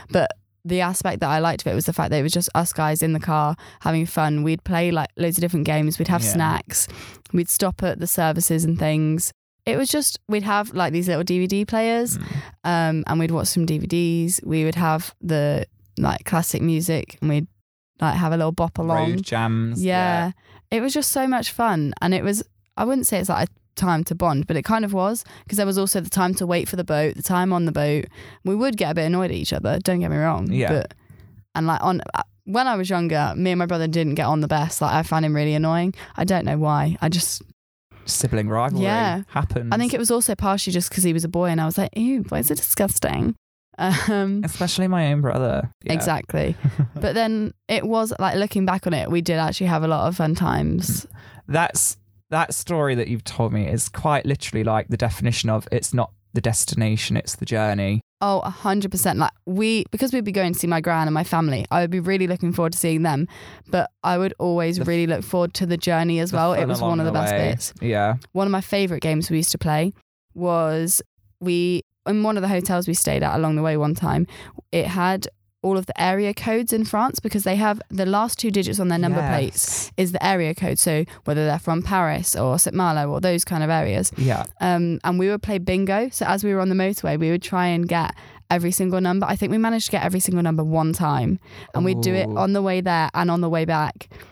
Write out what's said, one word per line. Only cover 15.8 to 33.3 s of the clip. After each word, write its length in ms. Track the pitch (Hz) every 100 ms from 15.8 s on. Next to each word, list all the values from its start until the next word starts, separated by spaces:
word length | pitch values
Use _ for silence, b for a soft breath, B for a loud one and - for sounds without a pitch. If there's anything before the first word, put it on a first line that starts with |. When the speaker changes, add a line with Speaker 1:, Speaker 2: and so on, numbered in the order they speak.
| - -
Speaker 1:
like, 260 | 69 - -
classic 340 | 165 170 -
music, 560 | 165 160 170 156 - -
and 80 | 151
we'd, 160 | 147 - _ _ _ _ -
like, 180 | 156 -
have 160 | 160
a 20 | 165
little 160 | 160
bop 240 | 175 170 -
along. 360 | 165 160 165
Speaker 2:
Road 100 | 180
jams. 600 | 190 113 113 113 113 120
Speaker 1:
Yeah. 440 | 185 180 180 170 175 - B B -
Speaker 2:
Yeah. 60 | 220
Speaker 1:
It 60 |
was 100 | 262
just 180 | 294 277
so 160 | 277 262
much 260 | 247 -
fun. 420 | - 233 165 143 -
And 100 | 175
it 100 | 185
was, 200 | 202 208 - _ _ -
I 80 |
wouldn't 220 | 226 269 -
say 120 | 196
it's, 120 | 190
like, 180 | 170 -
a 40 | _ _ -
time 280 | 185 160
to 100 | 170
bond, 320 | 170 175 139 -
but 100 | 156
it 60 |
kind 220 | - 226
of 80 | 208
was, 320 | 196 190 233 - B -
'cause 80 | 202
there 100 | 196
was 120 | 190
also 220 | 190 196
the 100 | 165
time 240 | 185 180
to 120 | 185 175
wait 220 | 175 -
for 80 | 180
the 80 |
boat, 300 | 175 151 151 -
the 60 |
time 300 | - 180 185
on 120 | 233
the 80 | 165
boat. 340 | - 147 147 - B B B
We 100 | 185
would 220 | 208 262 214
get 140 | 160
a 40 |
bit 120 | 165 160
annoyed 240 | 180 185
at 60 | 90
each 160 | -
other, 260 | 69 - -
don't 180 | 190 180
get 100 | 165
me 60 | 151
wrong. 340 | 208 98 92
Speaker 2:
Yeah. 200 | 131 107
Speaker 1:
But, 220 | 151 - - B B B B -
and, 120 | - 160
like, 160 | 160
on, 200 | 185 180 -
uh, 80 | - - _
when 220 | - 226 262
I 100 | 208
was 140 | 185
younger, 420 | 180 170 156 139